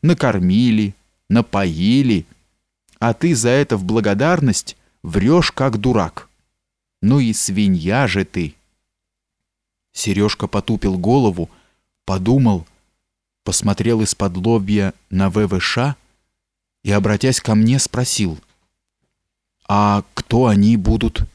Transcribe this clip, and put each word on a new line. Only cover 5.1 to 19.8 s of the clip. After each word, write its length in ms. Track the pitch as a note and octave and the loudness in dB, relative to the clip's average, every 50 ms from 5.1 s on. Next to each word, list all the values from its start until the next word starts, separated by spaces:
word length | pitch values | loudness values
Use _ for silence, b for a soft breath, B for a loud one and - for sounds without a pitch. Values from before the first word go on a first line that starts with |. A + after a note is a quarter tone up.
| E2 G2+ G2 B2 D#3+ F3+ - - | -4 0 2 4 4 4 2 0
как 280 | - - C3+ C3+ A2 G#2+ | -2 -2 -2 -2 -2 -2
дурак. 500 | G#2 C3 G3+ G#3+ F3 D#3 - - - _ _ _ _ _ _ _ _ _ _ _ _ _ _ - | -2 0 0 0 0 -2 -6 -12 -20 _ _ _ _ _ _ _ _ _ _ _ _ _ _ -4
Ну 180 | - G#2 C#3 C#3+ | 0 2 2 2
и 140 | B2+ A2+ G#2+ | 2 0 -2
свинья 760 | - - - F#2+ G#2 G#2 G2 F#2 E2+ D#2 F#2 G#2+ C3 C#3 A2 | -2 -4 -4 -2 0 0 2 0 0 0 -2 0 0 0 0
же 180 | F2 G2 F#2+ | 0 -2 -4
ты! 300 | - - F#2 E2+ D2 - _ _ _ _ _ _ _ _ _ _ _ _ _ _ _ _ _ _ _ _ _ _ _ _ _ _ _ | -4 -4 -6 -6 -6 -8 _ _ _ _ _ _ _ _ _ _ _ _ _ _ _ _ _ _ _ _ _ _ _ _ _ _ _
Сережка 560 | - - - G#2+ F#2+ G2+ G#2 G#2 - - G#2+ F#2+ | -14 -8 -4 -4 0 0 0 0 -2 -4 -8 -6
потупил 500 | - G2+ - - A2+ G2+ - G2 F#2 F2+ | -4 -6 -4 -2 -4 -2 -2 -2 -4 -2
голову, 520 | F2 G#2 B2 C#3 B2 G#2 F2+ F2 E2+ - b b b b b b b b _ _ - | 0 0 2 2 2 0 0 -2 -8 -10 b b b b b b b b _ _ -8
подумал, 600 | - F#2+ F#2 F#2 A2+ B2+ C#3 B2 A#2 G2+ F2 D#2+ _ _ _ _ _ _ _ _ _ _ _ _ _ _ _ - | -6 -4 -2 0 0 2 2 2 2 0 0 -4 _ _ _ _ _ _ _ _ _ _ _ _ _ _ _ -8
посмотрел 580 | - F#2 - - G#2 G2 - G2+ A#2 A#2 A2 | -6 -6 -2 -2 -2 -2 0 0 0 0 0
из-под 360 | A2 - - - G2+ G2 F2 F#2 | 0 -2 -2 -4 -4 -4 -4 -2
лобья 560 | F#2 A2+ A#2 A2 F#2+ G2 G#2 G#2 G2 F#2+ - _ _ - | -2 0 0 0 0 0 0 0 0 -2 -4 _ _ -6
на 200 | F#2+ F#2 G2 G2 | -2 0 0 0
В 180 | F2 G#2+ G#2+ F2+ | 0 0 0 0
В 120 | F#2+ F#2 | -2 -2
Ш 360 | - - - A#2+ B2+ C#3+ C3+ _ _ _ _ _ _ _ _ _ _ _ _ _ _ _ _ _ - | -4 -4 -4 -2 -2 -2 -4 _ _ _ _ _ _ _ _ _ _ _ _ _ _ _ _ _ -4
и, 80 | G#2 | 0
обратясь 500 | G2+ G#2 F#2+ G#2+ G#2 G2 - C3 B2+ - | 0 0 2 2 0 0 0 0 -2 -2
ко 140 | - A#2+ A2 | 0 0 2
мне, 240 | G#2+ A2 A#2 C3 C3+ | 2 4 4 2 2
спросил: 600 | - - - B2 B2 - - - G#2 F2 D#2 D2 _ _ _ _ _ _ _ _ _ _ _ _ _ _ _ _ _ _ _ _ _ _ _ _ _ - | 0 -2 -4 -4 -4 -4 -2 -2 -2 -4 -4 -8 _ _ _ _ _ _ _ _ _ _ _ _ _ _ _ _ _ _ _ _ _ _ _ _ _ -2
«А 360 | G2+ G2+ | 0 2